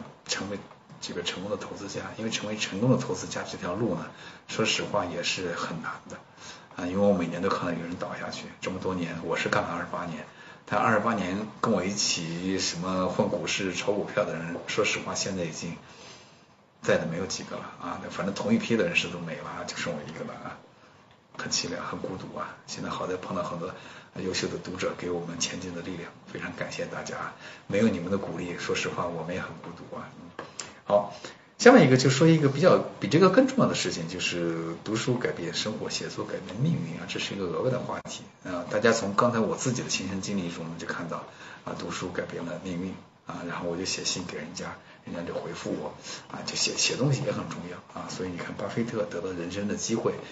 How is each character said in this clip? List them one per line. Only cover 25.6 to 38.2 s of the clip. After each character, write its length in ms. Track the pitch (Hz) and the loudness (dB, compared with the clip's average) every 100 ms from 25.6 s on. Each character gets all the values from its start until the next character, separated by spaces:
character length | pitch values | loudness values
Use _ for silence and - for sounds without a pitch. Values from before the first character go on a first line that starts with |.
进 120 | 92 | -6
的 80 | 85 | -6
力 140 | 87 85 | -6 -8
量， 160 | 82 - - | -10 -14 -12
非 120 | 90 | -8
常 120 | 82 85 | -8 -6
感 140 | - | -6
谢 140 | - 85 | -4 -6
大 180 | 85 | -6
家， 300 | - - 82 - - - - | -6 -6 -8 -10 -16 -16 -2
没 120 | 98 | 4
有 80 | 113 | 4
你 120 | 92 | 4
们 120 | 85 | 0
的 60 | 98 | 0
鼓 200 | - 82 | 0 -4
励， 200 | 87 82 | -4 -4
说 180 | - - | -2 0
实 140 | - | 0
话 180 | - 87 | -2 -4
我 160 | 85 | -4
们 100 | 80 | -4
也 80 | 90 | -4
很 80 | - - | -6 -8
孤 60 | 87 | -12
独 240 | 85 - 80 | -12 -12 -10
啊。 140 | - - 87 - | -12 -14 -14 -14
嗯， 80 | - - - - - | -12 -12 -12 -10 4
好， 280 | 101 - - - - - - | 6 6 -4 -14 -14 -20 8
下 140 | 233 | 12
面 140 | 262 143 | 12 12
一 40 | |
个 80 | 127 | 8
就 120 | 139 | 8
说 180 | 131 165 | 8 10
一 100 | 160 | 10
个 120 | 139 | 6
比 100 | - | 6
较， 200 | 165 98 - - | 8 8 4 -2
比 80 | 101 | 2
这 120 | 143 | 8
个 100 | 190 | 10
更 180 | 254 269 | 10 8
重 120 | - | 6
要 80 | 120 | 4
的 80 | - | 4
事 160 | 92 | 0
情， 160 | 87 82 | -2 -4
就 120 | 87 | -2
是 560 | - 90 85 82 82 82 | -2 0 0 0 -4 -6
读 120 | - 110 | -2 0
书 200 | 131 120 | 2 2
改 160 | 92 | 0
变 220 | 87 82 | -2 -4
生 200 | - - | -2 -2
活， 160 | 76 80 | -2 -4
写 180 | - 80 | -4 -4
作 180 | - - | -4 -4
改 80 | - - | -4 -6
变 100 | 107 | 0
命 140 | 156 | 2
运 260 | 160 - - | 2 -2 -6
啊， 60 | - | -6
这 120 | - | -4
是 160 | - 98 | -4 -2
一 20 | |
个 80 | 90 | -2
额 160 | 95 | 0
外 80 | 120 | 0
的 100 | - | 0
话 200 | 101 107 - | -2 -6 -8
题 140 | - | -10